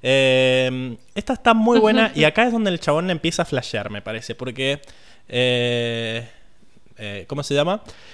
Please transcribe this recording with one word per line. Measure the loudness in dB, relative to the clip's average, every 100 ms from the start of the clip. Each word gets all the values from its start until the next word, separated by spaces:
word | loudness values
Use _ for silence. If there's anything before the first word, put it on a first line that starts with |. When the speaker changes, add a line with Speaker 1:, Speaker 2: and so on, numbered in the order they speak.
Speaker 1:
Eh, | 0 4 4 4 4 2 0 -2 -6 -10 -10
esta | -10 -6
está | 0 2
muy | 4 4 4
buena | 4 4 2
Speaker 2:
Ujú. | 4
Speaker 1:
y |
acá | 2 4 2
es |
donde | 2 0
el | -2
chabón | 0 0 0
le |
empieza | -2 -2 -2
a | -2
flashear, | -4 -4 -6 -6
me | -10
parece, | -8 -10 -10
porque, | -10 -10 -4 -4 -4 -8 -20 -20 -20 -6
eh, | -2 0 0 0 -2 -2 -4 -6 -8 -10 -18 -20 -20 -20 -20 -20 -16
eh, | -14 -12 -10
¿cómo | -8
se | -2
llama? | 0 0 -2 -8 -20 -20